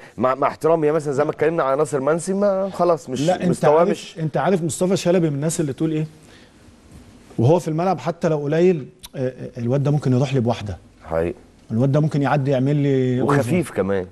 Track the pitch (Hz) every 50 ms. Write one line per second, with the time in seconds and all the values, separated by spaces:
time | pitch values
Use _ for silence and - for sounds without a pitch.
0 | - - - - 117 127 135 131 143 123 - - - 156 165 165 151 147 151 165
1 | 135 147 135 123 147 151 - - 151 156 170 165 139 135 135 143 156 117 147 139
2 | 135 143 160 170 160 185 185 196 202 208 190 190 196 196 - - 175 175 165 -
3 | - 123 127 123 143 170 180 - - 175 - - 175 151 147 160 175 202 202 -
4 | - - - 180 156 151 - 156 135 170 202 170 170 156 - - 180 180 196 160
5 | - 175 170 156 160 156 143 139 147 165 160 - 165 139 127 - 160 160 160 156
6 | 156 156 - - - - - - - - _ - - - - - - - - -
7 | - - - - - - - - 117 131 165 180 - 165 156 160 175 190 175 131
8 | 120 165 170 - - 165 156 147 147 143 151 165 175 185 180 151 - - - _
9 | - - - - 127 127 - - 131 123 - 127 117 120 131 143 135 147 147 147
10 | - 135 127 123 143 127 135 131 110 120 113 - 104 101 90 - - - - -
11 | - - - 82 85 87 - - - - - _ _ - 113 110 131 139 135 151
12 | 151 151 - 143 139 127 139 151 131 139 139 127 131 143 147 147 139 143 135 131
13 | 127 127 123 123 135 143 143 143 127 117 160 180 147 - - 104 95 98 98 95
14 | 90 90